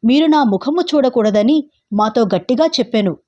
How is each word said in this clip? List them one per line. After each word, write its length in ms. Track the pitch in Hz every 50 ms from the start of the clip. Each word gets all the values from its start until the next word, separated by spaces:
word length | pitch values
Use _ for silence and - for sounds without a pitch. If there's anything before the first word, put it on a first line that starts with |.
| -
మీరు 220 | 226 254 294 320
నా 160 | 320 311 302
ముఖము 380 | 277 226 196 185 - 262 302 359 349 349 302
చూడకూడదని 760 | 302 262 254 247 247 214 214 202 208 208 240 302 311 285 _ _ _ _ _
మాతో 300 | 208 208 214 214 214 240
గట్టిగా 440 | 233 190 196 180 180 - 254 233 320
చెప్పెను. 500 | 330 330 - 220 220 - 220 208 185 151 - _